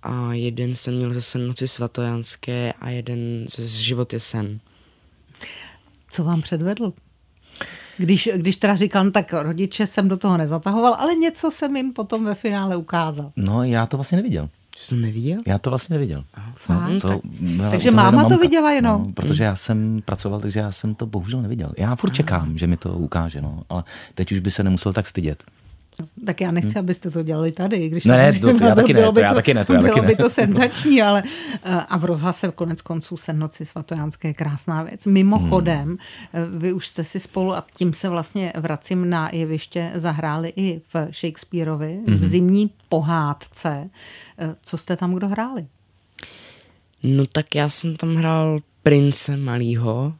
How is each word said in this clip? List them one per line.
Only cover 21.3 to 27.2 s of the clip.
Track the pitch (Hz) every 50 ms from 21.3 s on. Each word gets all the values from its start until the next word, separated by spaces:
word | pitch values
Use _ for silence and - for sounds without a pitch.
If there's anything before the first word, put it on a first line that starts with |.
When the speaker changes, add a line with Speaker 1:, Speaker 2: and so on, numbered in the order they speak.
| 123 131
Speaker 3:
neviděl. | 120 101 120 117 85 73 - -
Já | 95 110 123
furt | 123 - 196
Speaker 1:
Aha. | 127
Speaker 3:
čekám, | 135 156 156 92 87 78 78 80 78
že | 87 85
mi | 87 82
to | - 90 90
ukáže, | 87 85 - - 85 82 82 78 71
no. | 71 73 73 82 - _
Ale | 82 90 85 - - - - - -
teď | - 92 -
už | 101 98
by | 92 98
se | 92 - 104
nemusel | 92 95 90 - 104 95
tak | 110 98 -
stydět. | - - 87 76 76 - - - _ _ _ - - - _ _ _ _ 165 156 _ - 247
Speaker 2:
Tak | 208 170 -
já | 185 180
nechci, | 170 175 170 107
Speaker 3:
Hmm. | 107 220
Speaker 2:
abyste | 190 175 180 - - 185
to | 151 170